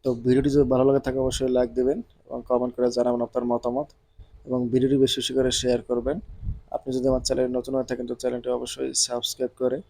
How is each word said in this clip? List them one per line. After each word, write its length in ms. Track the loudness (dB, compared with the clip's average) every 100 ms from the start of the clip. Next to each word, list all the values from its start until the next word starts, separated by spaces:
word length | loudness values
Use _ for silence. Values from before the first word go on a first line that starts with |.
| -2
তো 20 | 0 4
ভিডিওটি 240 | 4 4 4
যদি 100 | 4
ভালো 100 | 6 6
লাগে 140 | 4 2
থাকে 140 | 0 -2
অবশ্যই 260 | 0 0 2
লাইক 120 | 2 2
দেবেন 200 | 0 0 -6 _ -12
এবং 120 | -12 -2
কমেন্ট 240 | 0 0 0
করে 120 | 0 2
জানাবেন 240 | 0 0 -2
আপনার 180 | -2 -2
মতামত 360 | -2 -2 -4 -6 _ _ -20 -20 -20 -4
এবং 140 | -2 2
ভিডিওটি 260 | 2 4 4
বেশি 140 | 2 2
বেশি 140 | -2 0
করে 120 | 0 0
শেয়ার 200 | 0 0 0
করবেন। 280 | -4 -2 -6 -8 -10 -8 -8 -8 -8
আপনি 140 | -4
যদি 120 | -2 0
আমার 120 | 0 0
চ্যানেলে 220 | 0 0 -2
নতুন 160 | -2 -4
হয়ে 120 | -4
থাকেন 160 | -6 -6
তো 40 | -4
চ্যানেলটি 280 | -4 -4 -4 -4
অবশ্যই 340 | -4 -6 -4 -2 -2
সাবস্ক্রাইব 460 | -2 -6 -4 -6 _
করে 160 | -2 -2